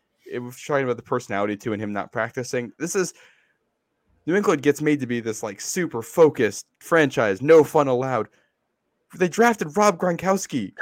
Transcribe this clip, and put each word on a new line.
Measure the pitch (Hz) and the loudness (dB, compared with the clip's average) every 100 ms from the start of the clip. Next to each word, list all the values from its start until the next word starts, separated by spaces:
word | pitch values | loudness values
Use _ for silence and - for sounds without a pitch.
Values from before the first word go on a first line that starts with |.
| _ _ - | _ _ -14
it | 120 | -12
was | 123 123 | -12 -12
talking | - 143 131 | -4 -2 0
about | 117 | -4
the | |
personality | - 123 - 101 104 104 | -4 -6 -4 -4 -2 -4
too | 120 | -6
and | 107 | -6
him | 107 | -6
not | 104 - | -8 -6
practicing. | 120 117 131 120 127 120 - | -6 -6 -6 -6 -6 -6 -8
This | 165 196 | -6 -4
is, | 180 - _ _ _ _ _ _ _ _ _ _ - | -4 -8 _ _ _ _ _ _ _ _ _ _ -4
New | 190 | 0
England | 202 156 | 0 2
gets | 143 143 | 2 0
made | 151 147 | 0 -2
to | 120 | -2
be | 120 | -4
this, | 113 107 | -4 -6
like, | 107 101 | -8 -10
super | - 190 165 117 | -8 -4 -4 -6
focused | 113 - 156 - 107 - - _ | -4 4 4 6 0 -2 -14 _
franchise, | - 165 143 131 110 95 | 0 2 2 2 0 0
no | 143 160 | 6 8
fun | 139 160 139 | 8 4 2
allowed. | 123 131 123 104 _ _ _ _ _ _ _ _ - | 0 -2 -2 -4 _ _ _ _ _ _ _ _ -4
They | 180 | -2
drafted | 202 233 220 156 160 | 2 2 2 -2 2
Rob | 208 170 | 2 2
Gronkowski, | 180 170 180 190 - 139 95 - | -2 -2 0 -2 -2 -6 -6 -4